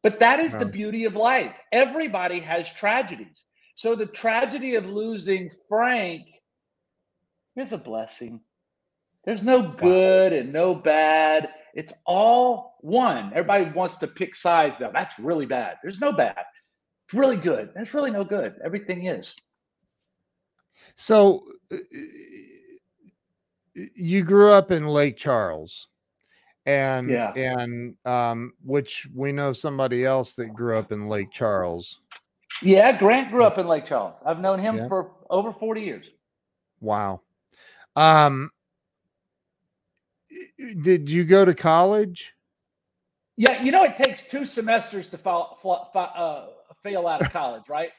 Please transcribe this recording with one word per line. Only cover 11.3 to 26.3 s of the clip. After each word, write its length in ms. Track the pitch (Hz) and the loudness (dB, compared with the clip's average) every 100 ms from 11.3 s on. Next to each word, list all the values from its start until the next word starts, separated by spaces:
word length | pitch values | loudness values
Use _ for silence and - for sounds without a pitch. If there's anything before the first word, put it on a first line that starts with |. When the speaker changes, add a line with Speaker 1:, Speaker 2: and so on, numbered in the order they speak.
| 156 156 - _ | 2 -2 -16 _
Speaker 1:
It's 180 | 156 156 - | -16 -16 -12
all 720 | - 185 220 240 247 233 - _ | -2 2 4 6 4 0 -8 _
one. 500 | 151 226 240 131 98 | -2 0 0 -2 -4
Everybody 300 | 156 170 202 | -4 2 2
wants 320 | 165 151 180 - | 0 -2 -4 -6
to 100 | 156 | -10
pick 300 | - 185 - | -8 -10 -4
sides, 420 | 175 170 151 120 | 2 2 2 -2
though. 140 | 120 | -6
"That's 260 | 156 180 - | -4 -6 -8
really 280 | 127 165 127 | -4 -4 -2
bad." 320 | 127 104 - | -4 -6 -10
There's 160 | 165 196 | -16 -4
no 140 | 285 | -4
bad. 340 | 190 113 90 - _ _ _ _ _ _ | 0 -2 -2 -16 _ _ _ _ _ _
It's 80 | |
really 220 | 214 269 214 | 0 2 2
good. 380 | 170 123 104 | -2 -4 -6
There's 180 | 185 226 | -12 -8
really 200 | 294 277 | -4 -4
no 100 | 202 | -4
good. 340 | 196 202 110 - | -4 -6 -6 -8
Everything 460 | 165 175 208 180 180 | -10 -10 -8 -8 -6
is. 260 | 123 - - _ _ _ _ _ _ _ _ _ _ _ _ _ _ _ | -8 -12 -20 _ _ _ _ _ _ _ _ _ _ _ _ _ _ _
Speaker 2:
So, 580 | - - 220 202 - - - _ | -14 4 6 6 4 -6 -20 _
uh, 60 | 185 - 139 - - - 95 92 _ _ - _ _ 196 _ _ _ _ _ _ | -14 -14 -20 -20 -20 -20 -20 -20 _ _ -20 _ _ _ _ _ _ _ _ _
y-, 140 | 175 190 - | -20 -20 -10
you 260 | 170 196 | -2 0
grew 280 | 170 202 208 | 4 8 10
up 180 | 202 196 | 8 6
in 160 | 170 151 | -2 0
Lake 300 | 147 147 113 | 2 2 -2
Charles. 720 | 151 120 95 78 78 - - _ _ _ _ | -2 -2 -2 -6 -14 -20 -20 _ _ _ _